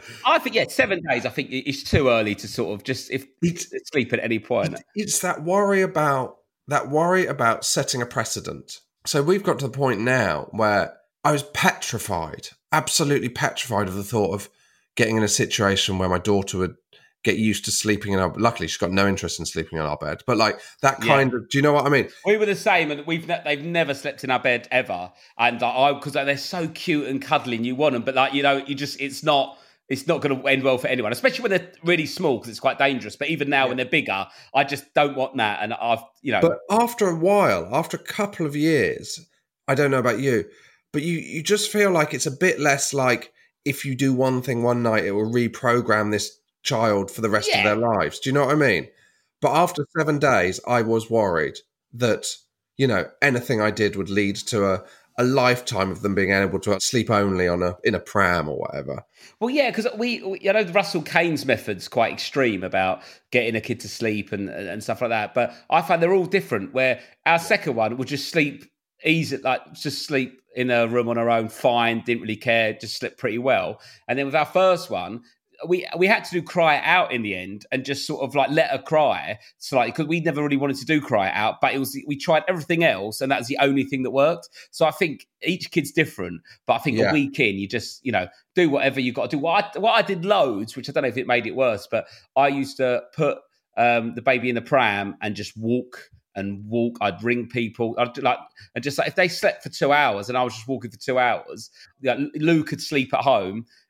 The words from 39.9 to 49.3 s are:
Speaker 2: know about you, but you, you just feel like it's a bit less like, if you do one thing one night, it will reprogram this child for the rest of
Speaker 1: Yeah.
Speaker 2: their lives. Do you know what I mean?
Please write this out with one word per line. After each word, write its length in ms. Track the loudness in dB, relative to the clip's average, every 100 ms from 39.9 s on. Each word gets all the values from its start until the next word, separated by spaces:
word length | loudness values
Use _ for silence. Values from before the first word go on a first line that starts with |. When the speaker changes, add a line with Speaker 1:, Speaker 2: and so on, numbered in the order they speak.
Speaker 2:
know 80 | 2
about 200 | 2 0
you, 240 | 2 0 -2 -14 _ _ _
but 80 | -4
you, 160 | -2 -4
you 240 | -6 -8
just 300 | -2 0 0
feel 180 | 2 2
like 220 | 2 0
it's 140 | -2 -4
a 40 |
bit 300 | 2 2 2
less 320 | 2 2 0
like, 400 | 2 2 2 -2 _ _ _
if 180 | -6 -6 -6
you 80 |
do 180 | 0 2
one 300 | 4 2 0
thing 200 | -2 0
one 200 | 2 2
night, 220 | 2 2 0
it 60 |
will 180 | 0 0
reprogram 800 | 0 0 0 2 2 4 2 2
this 280 | 0 -2 _ _ _
child 480 | -4 0 2 2 0
for 100 | -4
the 80 | 0
rest 180 | 0 2
of 60 | 2
Speaker 1:
Yeah. 80 |
Speaker 2:
their 120 | 2 2
lives. 420 | 2 2 0 -2
Do 100 | 0
you 40 |
know 120 | 2 2
what 60 |
I 60 | 4
mean? 300 | 4 2 -2 _ _ _ _